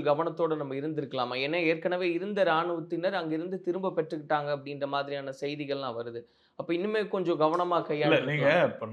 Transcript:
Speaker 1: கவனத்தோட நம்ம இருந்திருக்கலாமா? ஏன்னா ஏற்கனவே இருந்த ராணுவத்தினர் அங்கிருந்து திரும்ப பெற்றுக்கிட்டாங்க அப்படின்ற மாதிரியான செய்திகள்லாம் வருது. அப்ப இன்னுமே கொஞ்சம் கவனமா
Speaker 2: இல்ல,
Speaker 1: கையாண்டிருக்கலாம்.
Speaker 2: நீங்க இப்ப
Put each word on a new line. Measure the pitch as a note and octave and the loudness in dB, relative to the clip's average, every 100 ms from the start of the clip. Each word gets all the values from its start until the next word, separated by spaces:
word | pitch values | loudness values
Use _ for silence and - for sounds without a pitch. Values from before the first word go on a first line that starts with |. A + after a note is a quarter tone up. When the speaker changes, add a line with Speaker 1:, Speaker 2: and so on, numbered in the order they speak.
Speaker 1:
கவனத்தோட | D3 D3 E3 D#3+ E3 D#3 | 2 2 0 0 0 0
நம்ம | C#3 C3+ | -4 -4
இருந்திருக்கலாமா? | D3+ D3+ C3+ C3+ B2 B2+ | -4 -4 -4 -2 -2 -2
ஏன்னா | C#3 E3+ | -2 2
ஏற்கனவே | D#3+ E3 F3 F3+ F3+ | 2 2 0 0 0
இருந்த | E3+ G3 G3+ | 0 -2 2
ராணுவத்தினர் | F3 D#3+ E3+ E3+ E3 E3 F3+ G3 | 4 4 2 -2 -4 -2 0 -2
அங்கிருந்து | E3 D#3+ F3 F#3 | -2 -2 -4 -4
திரும்ப | F3+ F3 F#3+ | -2 -2 0
பெற்றுக்கிட்டாங்க | F3 D#3 D#3+ D3 D3+ D3 | -2 -2 -6 0 0 0
அப்படின்ற | C#3+ C3+ C#3+ C#3 | -4 -4 -6 -2
மாதிரியான | C#3+ C#3 C#3 C3+ C3+ | -2 -2 -4 -6 -6
செய்திகள்லாம் | C#3+ D3 C#3+ C#3 C3+ A#2 | -6 -4 -4 -4 -4 -6
வருது. | A#2 A#2 - _ _ - | -8 -10 -14 _ _ -10
அப்ப | - | -4
இன்னுமே | E3+ G3+ G#3+ G3 | -2 0 0 0
கொஞ்சம் | G#3 E3+ D#3+ | -2 0 2
கவனமா | D#3 E3+ F3+ E3+ | 4 4 2 2
Speaker 2:
இல்ல, | - | 0
Speaker 1:
கையாண்டிருக்கலாம். | D3+ D3 D#3 C#3+ | 0 4 4 4
Speaker 2:
நீங்க | D3 C#3 E3+ C#3+ | 2 4 6 4
இப்ப | - A2 | 0 -6